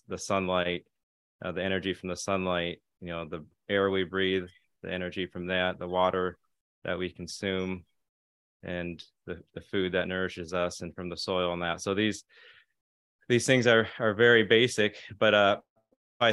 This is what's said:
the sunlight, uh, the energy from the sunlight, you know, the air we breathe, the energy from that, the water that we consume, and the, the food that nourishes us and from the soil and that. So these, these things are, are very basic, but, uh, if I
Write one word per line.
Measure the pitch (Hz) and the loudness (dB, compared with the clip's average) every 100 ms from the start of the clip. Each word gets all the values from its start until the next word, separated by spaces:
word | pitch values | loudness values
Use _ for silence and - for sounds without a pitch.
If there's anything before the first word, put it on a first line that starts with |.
| - | -12
the | 92 | -10
sunlight, | - 98 92 90 87 87 - _ _ _ _ _ | -2 -2 0 0 -2 -4 -8 _ _ _ _ _
uh, | 92 | -8
the | 87 | -6
energy | 95 95 98 | -2 -2 -2
from | 90 92 | -6 -8
the | 87 | -8
sunlight, | - 95 92 87 85 - _ _ | -4 -2 -2 -2 -4 -8 _ _
you | 90 | -12
know, | 85 | -10
the | 78 82 76 _ - | -10 -12 -14 _ -2
air | 101 98 | 0 2
we | 95 | 0
breathe, | 87 95 95 95 90 _ _ _ | -2 -2 0 0 -4 _ _ _
the | 90 | -10
energy | 90 90 95 | -6 -6 -6
from | 87 90 90 | -8 -8 -4
that, | 92 92 - | -2 -2 -4
the | 90 | -4
water | 92 92 92 90 - _ _ _ _ | 2 2 2 -2 -6 _ _ _ _
that | 90 90 | -8 -6
we | 90 | -6
consume, | - 85 - 98 95 92 90 - _ _ _ _ _ _ _ | -8 -14 -6 -4 -2 -4 -8 -12 _ _ _ _ _ _ _
and | 90 90 87 82 - _ | -10 -8 -8 -10 -16 _
the, | 92 85 - | -14 -14 -14
the | - | -18
food | - 101 90 | -6 -2 0
that | 90 87 | -2 -2
nourishes | 92 92 92 82 | -4 -4 -6 -6
us | 90 87 - | -4 -4 -4
and | 87 | -12
from | 95 87 | -10 -10
the | 85 | -8
soil | - 92 87 | -4 -2 -2
and | 87 | -2
that. | 87 82 | -4 -4
So | 101 | -2
these, | 98 107 95 - _ - - _ _ _ _ _ _ - | 0 0 -2 -12 _ -20 -20 _ _ _ _ _ _ 0
these | 120 - | 0 4
things | 127 117 | 4 6
are, | 113 110 - | 6 4 -2
are | 113 | -2
very | 101 120 117 | 4 6 6
basic, | 107 113 123 - 104 - - 101 | 6 6 4 2 0 -2 -14 0
but, | 110 | 4
uh, | 104 101 104 - _ _ _ _ - | 6 6 4 -4 _ _ _ _ 0
if | |
I | 117 | 2